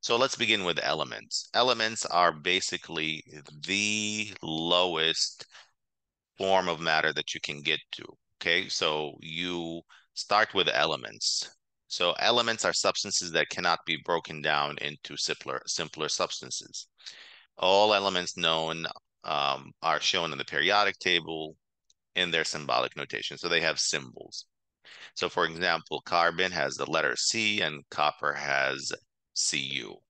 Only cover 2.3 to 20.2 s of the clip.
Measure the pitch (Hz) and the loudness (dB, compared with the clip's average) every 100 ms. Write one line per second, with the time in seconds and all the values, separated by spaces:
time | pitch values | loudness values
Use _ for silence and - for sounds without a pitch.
2.3 | 78 73 92 - 87 - 82 78 78 - | 4 0 0 0 -6 -6 -6 -4 -6 -10
3.3 | 76 71 76 73 98 104 107 107 107 104 | -18 -18 -16 -4 0 0 -2 -2 -4 -6
4.3 | 98 82 80 82 87 92 82 80 82 - | -8 -6 -4 2 4 4 2 2 2 -2
5.3 | - - - - _ _ _ _ _ _ | -4 -18 -18 -20 _ _ _ _ _ _
6.3 | _ 95 98 90 80 82 78 78 73 76 | _ 2 4 4 0 2 4 2 0 -4
7.3 | 76 - 73 73 76 - - - - _ | -6 -6 -6 -2 -2 -4 -14 -14 -18 _
8.3 | _ 87 85 95 - 82 76 76 - 80 | _ 0 0 0 -2 0 0 -4 -8 -12
9.3 | 80 90 87 82 82 - - _ - - | -6 -4 -4 -6 -8 -12 -20 _ -12 0
10.3 | 101 110 98 82 - 80 71 57 53 - | 2 4 2 2 4 4 2 -4 -4 -2
11.3 | - - - _ _ _ - 87 80 101 | 0 -4 -10 _ _ _ 0 0 2 2
12.3 | 120 117 113 - - 98 - 104 - 87 | 4 2 2 0 2 0 0 -2 -2 0
13.3 | 80 76 - 90 82 - 78 71 85 - | 0 0 0 0 0 0 -4 0 -2 -2
14.3 | 78 76 76 71 73 73 73 - 73 - | -6 0 0 0 -4 -8 -8 -12 -6 -4
15.3 | 71 - 65 - - 80 76 76 - 87 | -4 -6 -8 -6 -6 -6 -4 -4 -2 -2
16.3 | - 67 - - - - _ - - - | -4 -8 -10 -10 -14 -16 _ -20 -18 -20
17.3 | - _ _ 92 98 107 104 98 90 87 | -20 _ _ 4 6 8 6 4 0 -2
18.3 | - 85 80 80 82 82 - _ _ - | -2 0 2 0 -4 -6 -10 _ _ -4
19.3 | 73 71 67 69 - 82 76 - 95 | 0 0 -2 -6 -4 0 0 2 0